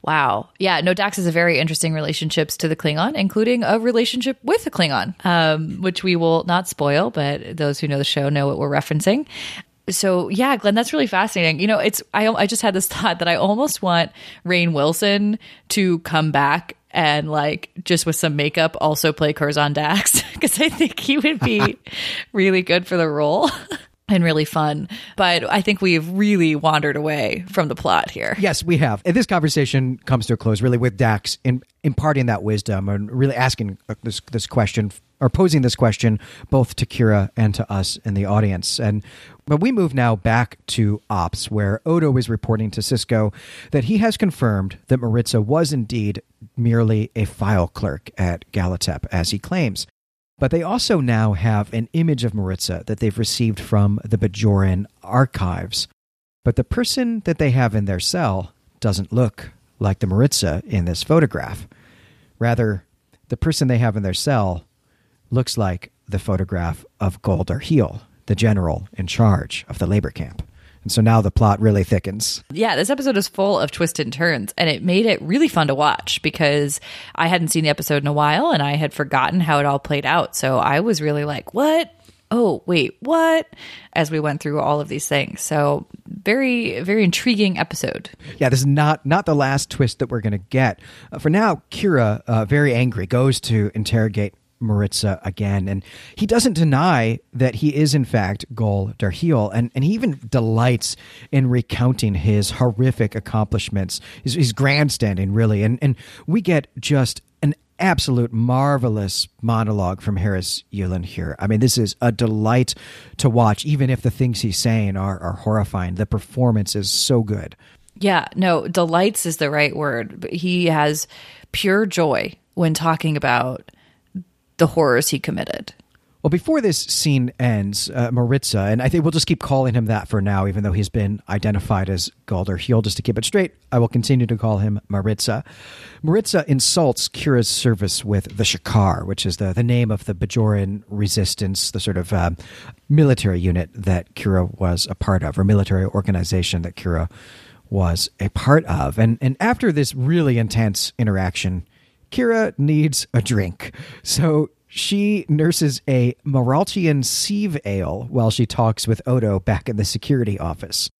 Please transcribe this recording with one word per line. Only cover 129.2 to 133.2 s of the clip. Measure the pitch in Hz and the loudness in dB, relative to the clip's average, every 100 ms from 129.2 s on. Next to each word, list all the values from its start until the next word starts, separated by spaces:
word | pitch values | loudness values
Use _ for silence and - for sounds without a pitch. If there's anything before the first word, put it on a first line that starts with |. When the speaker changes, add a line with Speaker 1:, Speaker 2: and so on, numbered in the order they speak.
| - | 0
Speaker 2:
keep | 127 | -2
calling | - 135 131 | 0 0 2
him | 120 110 | 0 0
that | 107 87 | -2 0
for | 110 | -2
now, | 98 98 98 | 0 0 0
even | 98 | -2
though | 101 | 0
he's | 92 98 | 0 -2
been | 117 101 104 - | -2 -2 -4 -4
identified | 101 107 101 - 101 95 | -2 0 -2 0 -2 0
as | 92 - _ - | -2 -4 _ -6
Galdar | 92 95 90 | -4 -2 -4
Heal, | - 113 | 0 0
just | 104 - | 2 -2
to | |
keep | - | -2
it | 113 | -2